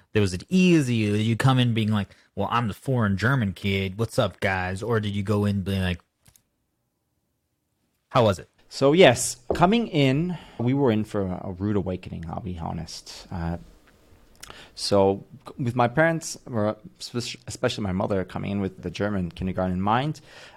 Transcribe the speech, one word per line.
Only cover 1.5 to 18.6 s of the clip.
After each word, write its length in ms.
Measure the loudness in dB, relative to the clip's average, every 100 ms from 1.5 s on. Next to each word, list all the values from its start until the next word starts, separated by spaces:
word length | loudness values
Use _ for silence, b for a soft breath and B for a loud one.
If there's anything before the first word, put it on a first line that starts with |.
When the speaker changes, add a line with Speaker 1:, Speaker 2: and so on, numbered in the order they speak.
| 4
Speaker 1:
in 160 | 2
being 180 | 2 0
like, 180 | 0 -2 b b -6
"Well, 120 | -2
I'm 160 | 0 -2
the 80 | -4
foreign 420 | -2 0 2 2
German 360 | 2 2 0
kid. 440 | -2 -2 0 -2 -4
What's 220 | -4 0
up, 200 | -2 -2
guys?" 440 | -2 -2 -4 -4
Or 160 | -2 -2
did 160 | 0 -2
you 80 |
go 220 | 0 0 2
in 180 | 0
being 180 | -2 -2
like, 200 | -2 -4 _ _ _ _ _ _ _ _ _ _ _ _ _ _ _ _ _ _ _ _ _
how 160 | 2 2
was 120 | 2
it? 100 | -6 _ _
Speaker 2:
So 240 | 0 4
yes, 440 | 8 8 6 0 -6 -4 2
coming 320 | 2 2 0
in, 500 | 2 2 2 -2 -6 B -4
we 160 | 0 2
were 160 | 2
in 120 | 2
for 200 | 0 -4
a 280 | -4 -4 -8
rude 260 | -6 -2 -2
awakening, 480 | -2 -6 -8 -12 -10
I'll 100 | -10
be 200 | -8 -8
honest. 680 | -8 -8 -10 -14 -18 -20 -12
Uh, 260 | -8 -6 -6 -10 -20 _ _ _ -20 _ _ -20 B B -12
so 500 | 0 4 4 2 -6 -20 -14 -6
with 180 | -4 0
my 120 | 0
parents, 500 | 2 0 0 -6 -14 -8
or 320 | -4 -2 -4 -12 -18 -10 -8 -8 -10 -14
especially 360 | -4 -4 -2
my 80 | -4
mother, 320 | -2 0 -2
coming 280 | -4 -6 -4
in 100 | -2